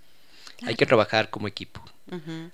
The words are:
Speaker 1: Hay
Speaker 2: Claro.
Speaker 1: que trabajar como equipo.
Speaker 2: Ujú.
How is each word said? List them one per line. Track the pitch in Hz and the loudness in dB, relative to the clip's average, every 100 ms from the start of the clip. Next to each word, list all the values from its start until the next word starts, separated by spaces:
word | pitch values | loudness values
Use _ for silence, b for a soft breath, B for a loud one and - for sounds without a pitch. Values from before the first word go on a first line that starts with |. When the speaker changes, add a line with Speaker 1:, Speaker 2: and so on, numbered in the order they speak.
| B B B B B | B B B B B
Speaker 1:
Hay | B | B
Speaker 2:
Claro. | 240 - | -6 0
Speaker 1:
que | 139 | 6
trabajar | 120 101 110 104 | 6 6 2 0
como | 101 104 | -4 -8
equipo. | - - - - - - | -8 -12 -14 -18 -20 -12
Speaker 2:
Ujú. | 175 156 160 165 | -10 -8 -10 -12